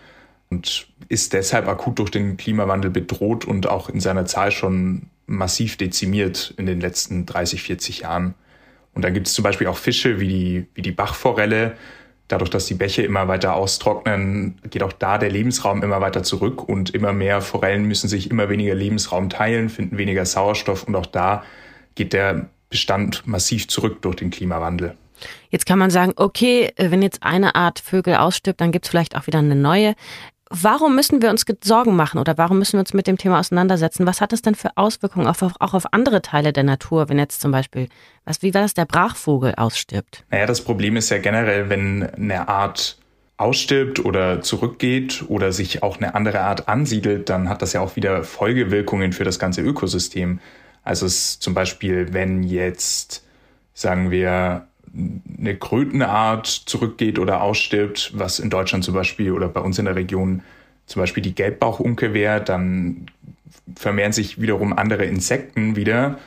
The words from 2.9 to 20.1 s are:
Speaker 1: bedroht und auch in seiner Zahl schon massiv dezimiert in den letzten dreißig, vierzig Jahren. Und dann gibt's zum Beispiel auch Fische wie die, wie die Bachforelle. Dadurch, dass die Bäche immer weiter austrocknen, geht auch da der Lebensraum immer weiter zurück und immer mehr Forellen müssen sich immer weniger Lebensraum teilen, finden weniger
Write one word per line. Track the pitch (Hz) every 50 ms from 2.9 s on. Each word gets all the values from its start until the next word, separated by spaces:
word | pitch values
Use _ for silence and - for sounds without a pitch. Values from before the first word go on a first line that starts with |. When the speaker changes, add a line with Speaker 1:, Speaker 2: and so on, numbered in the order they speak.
Speaker 1:
bedroht | 87 92 87 - - - 98 107 117 113 -
und | - 104 98 87 -
auch | 98 95 - -
in | - 101
seiner | 90 92 92 95 90
Zahl | 90 - 95 98 101
schon | - - - 95 92 92 92 92 92 - - - _ _ _
massiv | - - 95 95 90 - - 113 107 -
dezimiert | - 98 92 - - 101 92 98 104 98 92 90 - - - -
in | - 95
den | 92 90 87
letzten | 87 90 92 - - - 95 90 85
dreißig, | - - 90 87 82 - 90
vierzig | - - 90 - - - - -
Jahren. | - 82 85 87 90 90 92 - _ _ _ _ _ _ _ _ _ _ -
Und | - 92
dann | 90
gibt's | 90 101 92 - -
zum | -
Beispiel | 104 101 101 - -
auch | 92 87
Fische | - - 120 117 - - 123 110 95
wie | 98 95
die, | 95 92 90 90 90 90 90 -
wie | _ -
die | 92 98
Bachforelle. | 87 - 101 - - - - 131 110 110 107 107 110 110 113 113 110 - - - - - - _ _ _ _ -
Dadurch, | - 92 92 90
dass | - 98 -
die | - 98
Bäche | 90 98 101 - -
immer | 107 98 98 98 95
weiter | 92 92 92 98 95 87
austrocknen, | 92 98 95 - - - 107 104 - - 110 104 98 98 95 98 104 95 - - - - -
geht | - - 98
auch | 95
da | - - 98 95 101 101
der | 107 101
Lebensraum | 98 101 110 123 120 - - 98 98 104
immer | 101 101 98 95
weiter | 98 95 - 95
zurück | 90 - - 92 95 - - -
und | - - 98 95 92 - -
immer | - 107 101
mehr | 98 98 95 98 101 101
Forellen | 95 - - 98 95 95 101 104 104
müssen | 107 104 - -
sich | 95 104 98 95 -
immer | 120 110 101 101
weniger | 101 104 104 101 95
Lebensraum | 95 95 101 110 104 - - 90 90 95 92
teilen, | - - 107 113 117 117 113 110
finden | 110 - 101 92 - 101
weniger | 98 101